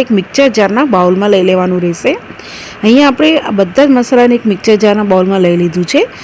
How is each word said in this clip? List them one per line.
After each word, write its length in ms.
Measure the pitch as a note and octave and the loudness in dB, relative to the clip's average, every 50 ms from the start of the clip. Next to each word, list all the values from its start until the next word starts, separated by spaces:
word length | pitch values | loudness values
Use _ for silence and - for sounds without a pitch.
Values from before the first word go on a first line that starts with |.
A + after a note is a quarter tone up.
| B3+ | 0
એક 100 | - A3 G3 | 0 0 -2
મિક્સર 280 | F3+ - - C4+ C#4 C4 G#3 A3 | -2 -4 -2 0 0 0 2 0
જારના 280 | G3+ F#3+ G#3 B3 D4+ C4+ G#3 | 0 0 0 -2 -2 0 0
બાઉલમાં 380 | F3+ F3+ F3+ F#3 F#3+ G3+ G#3 G3 | 0 2 2 0 0 0 0 0
લઈ 80 | F#3+ F3+ F#3 | 0 2 0
લેવાનું 320 | F#3 F#3 F#3 F3+ F#3 F3+ F3 | 0 0 0 -2 -2 -2 -2
રહેશે. 280 | F3 E3+ - - B3 F4 B4 - - - - - - - - - - - - - | -4 -4 -4 -4 -4 -4 -4 -8 -16 -20 -20 -20 -20 -18 -18 -18 -18 -10 -4 0
અહીંયા 260 | G#3+ A#3+ C#4 D4 C#4+ | 2 4 4 4 2
આપણે 240 | B3+ - D#4 D#4 D#4+ D4 - - | 2 0 0 0 0 0 -2 -4
આ 40 | G#3 G3 | -2 -2
બધા 280 | G3 F3 F3+ C4+ D4 C#4+ | -2 -2 0 0 2 2
જ 60 | C4 B3 | 2 0
મસાલાને 400 | A#3+ - C4 A#3+ A#3+ A#3+ A#3+ A#3 | 0 2 2 2 4 4 2 0
એક 100 | - A3 G3 | 0 -2 -4
મિક્સર 280 | F#3+ - A3+ G#3+ G3 G#3+ | -2 0 0 0 2 2
જારના 220 | G#3 G#3 G#3+ G#3 G3+ F#3+ | 2 0 0 0 0 0
બાઉલમાં 320 | F#3 F#3 F#3+ G3 F#3+ F3+ | 0 0 0 0 0 0
લઈ 140 | F3 F3 F3 F3+ | 0 0 0 0
લીધું 260 | E3+ D#3+ F3+ F3 - - | -2 -2 -4 -4 -2 0
છે. 140 | D4+ A#4 - - - | -2 -2 -2 -6 -16